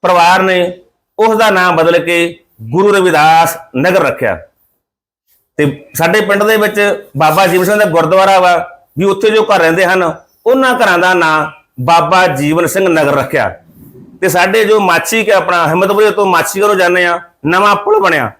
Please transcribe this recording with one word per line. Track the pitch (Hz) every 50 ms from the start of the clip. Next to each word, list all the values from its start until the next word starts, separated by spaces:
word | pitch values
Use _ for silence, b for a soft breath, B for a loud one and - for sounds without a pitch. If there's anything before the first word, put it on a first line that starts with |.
ਪਰਿਵਾਰ | - 185 180 175 170 175 185 190
ਨੇ | 190 190 185 180 175 175 180 - _ _ _ _ _ _ _ -
ਉਸ | 214 220 220
ਦਾ | 214 226 214
ਨਾਮ | 196 185 180 180 175
ਬਦਲ | 160 160 170 170 175
ਕੇ | 170 165 170 170 170 170 165 - _ _ _ _
ਗੁਰੂ | 110 113 120 180 196 208
ਰਵਿਦਾਸ | 202 196 185 180 165 151 151 156 160 165 165 165 - - - - -
ਨਗਰ | 127 143 180 190 190
ਰੱਖਿਆ। | 160 135 - - 127 107 92 82 - _ _ _ _ _ _ _ _ _ _ _ _ _ _ _ _ _ _ _ _ _ _
ਤੇ | - 147 139 135 - - - -
ਸਾਡੇ | - 165 165 180 214
ਪਿੰਡ | 208 185 202 202 208
ਦੇ | 214 220
ਵਿੱਚ | 214 208 208 208 208 202 202 190 - - - _
ਬਾਬਾ | 135 156 156 160 180 196
ਜੀਵਨ | 180 175 180 180
ਸਿੰਘ | 180 208
ਦਾ | 208 214
ਗੁਰਦੁਆਰਾ | 190 156 170 160 160 185 190 190 196 196 190
ਵਾ, | 185 180 175 170 175 - - _ _ _ _ 143
ਵੀ | 180
ਉੱਥੇ | 196 196 196 226 214
ਜੋ | 220 220 214
ਘਰ | - 202 180
ਰਹਿੰਦੇ | 165 160 165 175 190
ਹਨ, | 175 190 185 180 165 156 - _ _ _ _ _
ਉਹਨਾਂ | 220 254 269 262 254 247
ਘਰਾਂ | - 233 202 180 175
ਦਾ | 180 185 185
ਨਾਂ | 175 170 160 156 156 151 151 - - _ _ _ -
ਬਾਬਾ | 127 151 165 170 170 - 185 185 190
ਜੀਵਨ | 175 143 131 147 147 156 170 175
ਸਿੰਘ | 156 - 190 196 185
ਨਗਰ | 165 160 151 139 143
ਰੱਖਿਆ। | 139 127 - - 139 113 95 - - _ _ - - - - - - - - - -
ਤੇ | 185 185
ਸਾਡੇ | - 180 175 190 196 226 214
ਜੋ | 202 214 214
ਮਾਛੀ | 202 180 170 165 165 - 220 226 220
ਕਿ | 214
ਆਪਣਾ | 208 190 - - 180 180 165 151
ਹਿੰਮਤਪੁਰੇ | 160 180 190 196 208 202 214 214
ਤੋਂ | 196 208 202
ਮਾਛੀ | 190 180 165 160 - - 196
ਘਰੋਂ | 202 208 208
ਜਾਂਦੇ | 185 180 175 180 180 180
ਆ, | 175 170 170 - - _ _ -
ਨਵਾਂ | 147 175 190 202 208 208
ਪੁਲ | 202 208 - - 440
ਬਣਿਆ | 196 180 165 151 123 107 - _